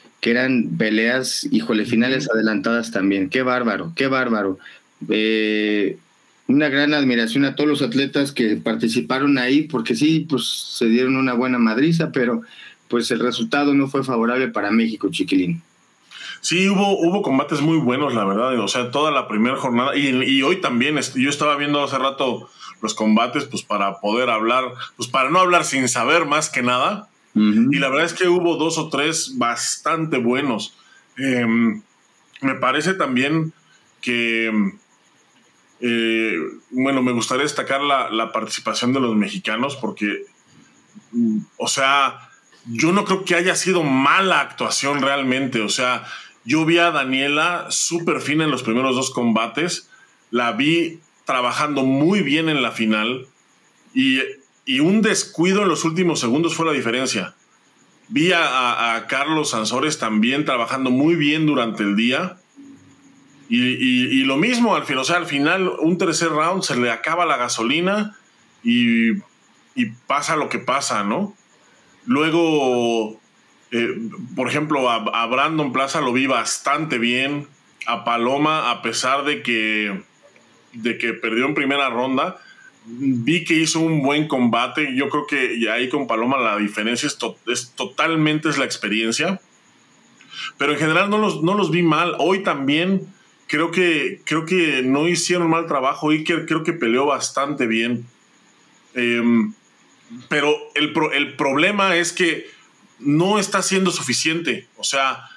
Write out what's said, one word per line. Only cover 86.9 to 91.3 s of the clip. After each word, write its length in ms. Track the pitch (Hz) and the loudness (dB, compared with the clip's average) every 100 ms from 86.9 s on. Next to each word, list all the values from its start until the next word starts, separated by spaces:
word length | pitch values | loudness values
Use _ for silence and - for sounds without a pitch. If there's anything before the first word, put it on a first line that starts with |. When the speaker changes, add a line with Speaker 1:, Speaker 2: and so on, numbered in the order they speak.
| 120 147 | -2 -4
Speaker 2:
es 100 | - | -4
to-, 200 | - - 113 | -8 -6 -4
es 240 | 120 - | -4 -6
totalmente 800 | - 110 - 160 160 151 151 156 | -8 -6 -2 0 2 2 0 -2
es 80 | 139 | -2
la 80 | 120 | -2
experiencia. 760 | - 107 110 113 113 175 190 _ _ _ _ _ _ _ _ - - - - | -4 -2 0 0 0 -2 -4 _ _ _ _ _ _ _ _ -20 -14 -12 -2
Pero 160 | 143 | -2
en 60 | 143 | 0
general 300 | 156 170 202 | 2 2 2
no 80 | 214 | 2
los, 260 | 208 | 0